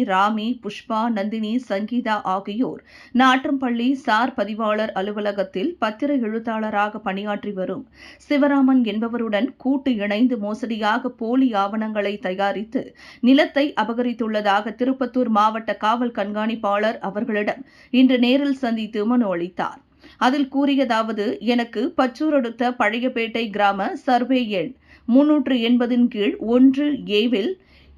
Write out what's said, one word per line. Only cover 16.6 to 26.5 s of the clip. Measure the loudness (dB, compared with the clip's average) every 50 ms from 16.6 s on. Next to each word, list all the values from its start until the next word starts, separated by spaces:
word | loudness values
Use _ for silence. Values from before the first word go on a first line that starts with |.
| -2 -2 0 0 0 -2 -2 -4 -6 -8
அவர்களிடம் | -6 -6 -4 -4 -2 -2 -2 -2 -4 -6 -10 -16 _ -20 -10 _ 4
இன்று | 4 6 6 6 4 4
நேரில் | 4 2 2 2 0 -2 -2 -2
சந்தித்து | -2 -2 -2 -4 -4 -4 -2 0 2
மனு | 2 2 2 2 0
அளித்தார். | -2 -4 -6 -4 -6 -6 -6 -6 -10 _ _ _ _ -20 -20 -6 _ 0
அதில் | 2 2 2 0 0 0
கூறியதாவது, | 0 0 2 2 2 2 2 0 0 0 -2 -4 -4 -4 -4 -4 -2 -2 0 0
எனக்கு | 0 -2 -2 -4 -4 -4 -2 0
பச்சூர் | 0 0 0 -2 -2 -2 0 2 0
அடுத்த | 0 -2 -4 -2 -2 -2 0 0
பழையப்பேட்டை | 0 0 0 -2 -2 -2 -2 -2 -4 -4 -4 -4 -4 -4 0
கிராம | 0 2 2 2 0 -2 -4 -4 -4 0
சர்வே | 0 2 2 2 2 0 0 0 0 -2 -4
எண் | -4 -4 -8 -14 _ _ -20 -12 _ 2 4
முன்னூற்று | 6 6 6 4 2 2 2 0 0 2 2
எண்பதின் | 4 2 2 2 4 4 4 2 2
கீழ் | 0 0 0 -2 -2 -2 2